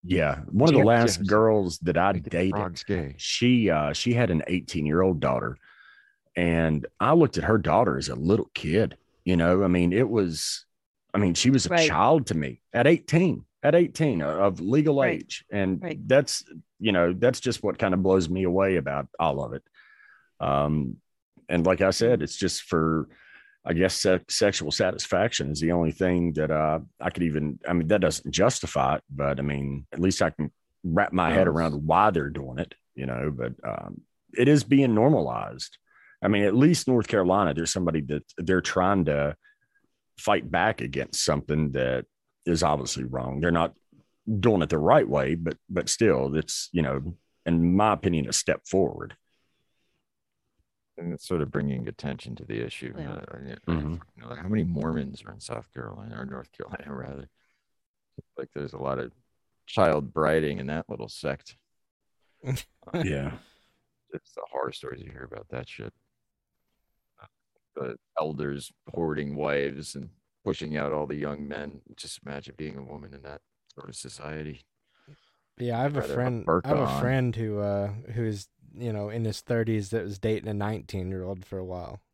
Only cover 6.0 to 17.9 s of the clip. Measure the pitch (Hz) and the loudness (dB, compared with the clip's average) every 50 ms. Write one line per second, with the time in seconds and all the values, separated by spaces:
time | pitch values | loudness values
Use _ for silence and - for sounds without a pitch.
6 | _ _ _ _ _ _ _ 90 87 85 82 82 82 80 78 73 - - _ _ | _ _ _ _ _ _ _ 0 2 2 4 4 2 2 2 0 -4 -8 _ _
7 | 95 120 156 170 160 131 - 87 73 - 110 110 90 - 78 101 123 92 65 67 | 2 4 6 6 6 4 2 -2 2 2 2 2 4 4 4 4 4 2 0 -2
8 | - 69 62 64 71 85 104 117 - - _ - - 80 82 104 110 - - _ | -2 -6 -6 -2 2 2 4 2 2 -4 _ -8 -4 0 2 2 2 0 -2 _
9 | _ _ _ _ _ 90 92 85 82 85 90 95 101 92 90 90 87 90 87 107 | _ _ _ _ _ 2 2 4 4 4 4 4 4 4 4 4 4 4 4 2
10 | 131 107 117 110 98 87 78 78 - - - - - _ _ _ _ _ _ _ | 2 2 2 0 0 0 -2 -4 -6 -6 -6 -8 -10 _ _ _ _ _ _ _
11 | _ _ - 101 104 90 85 - - 127 135 127 - - 175 170 160 151 - 76 | _ _ -2 2 2 2 2 4 4 4 4 4 2 2 2 2 2 2 4 4
12 | 98 120 156 160 117 - 98 80 73 67 62 - _ _ - 117 120 143 175 - | 4 6 4 4 2 0 -2 -2 -2 -4 -8 -12 _ _ 0 4 6 6 6 4
13 | - - - 165 185 180 117 - - _ _ _ - 143 151 170 175 - - - | 2 2 2 4 4 4 0 -2 -6 _ _ _ 2 4 6 6 4 2 0 0
14 | 160 151 113 85 73 71 78 87 98 101 92 - 82 98 120 151 151 156 143 139 | 0 2 2 0 0 -2 0 2 2 2 2 0 -2 2 2 4 4 4 4 4
15 | 135 127 - - - _ - - _ _ - 101 98 95 95 - - 170 156 - | 2 2 0 -2 -6 _ -14 -14 _ _ -2 0 0 0 0 -2 -4 -8 -8 -8
16 | 104 104 127 139 139 - - - - - - 82 - _ _ _ 95 110 101 87 | 0 4 4 4 4 2 -4 -8 -8 -12 -20 -20 -20 _ _ _ 0 2 4 4
17 | 85 87 92 92 107 123 127 - - 127 113 - - 104 92 - 113 98 | 4 4 2 2 2 2 2 2 -4 -4 -4 -2 -2 -4 -2 0 0 0